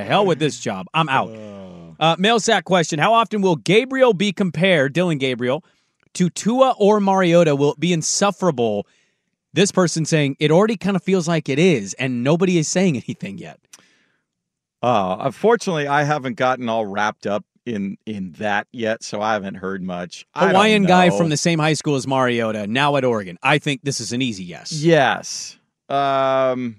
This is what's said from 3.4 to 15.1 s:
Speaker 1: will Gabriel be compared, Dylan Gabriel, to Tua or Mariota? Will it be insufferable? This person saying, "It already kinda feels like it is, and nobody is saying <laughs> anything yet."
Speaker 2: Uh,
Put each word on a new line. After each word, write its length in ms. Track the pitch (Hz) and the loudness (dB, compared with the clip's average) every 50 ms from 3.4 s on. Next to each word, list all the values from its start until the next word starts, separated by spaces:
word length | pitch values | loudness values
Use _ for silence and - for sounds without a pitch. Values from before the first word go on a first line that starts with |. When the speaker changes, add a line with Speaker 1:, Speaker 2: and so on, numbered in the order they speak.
Speaker 1:
will 120 | 190 185 165 | 0 0 0
Gabriel 580 | 127 - - 185 226 262 262 269 262 254 247 214 | 0 0 2 2 2 2 0 2 2 4 4 4
be 180 | 156 202 208 | 2 -2 -2
compared, 600 | 180 - 202 175 - 156 185 196 180 151 131 139 | -2 -2 -4 -4 -2 0 0 2 2 2 2 0
Dylan 280 | 135 165 185 175 160 135 | 0 0 0 0 0 -2
Gabriel, 420 | 135 131 127 113 123 123 135 156 - _ _ _ _ _ _ _ _ _ _ | -2 -4 -2 -2 -2 -2 -2 -4 -6 _ _ _ _ _ _ _ _ _ _
to 140 | - 180 165 | -2 0 0
Tua 440 | - - - 202 240 262 262 262 240 | 0 -2 -2 0 2 4 4 2 4
or 220 | - 202 196 214 208 | 2 2 4 4 4
Mariota? 560 | 202 196 190 190 185 170 165 170 170 156 143 | 2 2 2 2 4 4 4 6 6 4 4
Will 180 | 139 143 147 - | 2 2 0 0
it 40 | 147 | 0
be 140 | 156 175 | 0 0
insufferable? 960 | 175 160 143 - - - 202 202 190 - 190 175 147 120 117 110 104 101 - - _ _ _ _ _ _ _ _ _ _ _ _ | 0 0 -2 -4 -2 0 0 0 0 0 -2 -2 0 0 0 0 0 -2 -4 -8 _ _ _ _ _ _ _ _ _ _ _ _
This 180 | - 143 202 196 | 0 0 0 2
person 340 | - 185 180 160 - 170 151 | 2 2 2 2 0 -2 -2
saying, 300 | - 165 151 147 135 139 - | 0 0 0 0 0 0 0
"It 100 | 151 151 | 2 4
already 260 | 156 180 208 220 233 | 4 4 4 2 0
kinda 220 | 175 - 190 202 175 | -2 -2 -2 -2 -2
feels 300 | - 185 190 185 151 165 | 0 0 0 0 0 0
like 200 | 170 156 - - | -2 -2 -2 -2
it 100 | 135 139 | 0 2
is, 320 | 175 190 160 113 98 95 - | 4 4 4 2 -2 -6 -6
and 300 | - 127 131 127 120 120 | -6 -4 -4 -2 -2 0
nobody 320 | 139 165 165 190 185 180 165 | 0 2 2 2 2 2 0
is 80 | 147 | 0
saying 300 | - - 180 196 185 139 | 0 0 0 0 0 0
<laughs> 100 | 120 - | -2 -6
anything 300 | - 107 - - 98 98 90 | -8 -10 -10 -10 -12 -12 -12
yet." 220 | 85 80 - - _ _ - - _ _ _ _ _ _ _ _ _ _ _ _ _ _ _ _ _ _ _ _ | -16 -18 -18 -20 _ _ -20 -20 _ _ _ _ _ _ _ _ _ _ _ _ _ _ _ _ _ _ _ _
Speaker 2:
Uh, 340 | 117 120 120 104 95 92 | -2 0 0 0 0 -2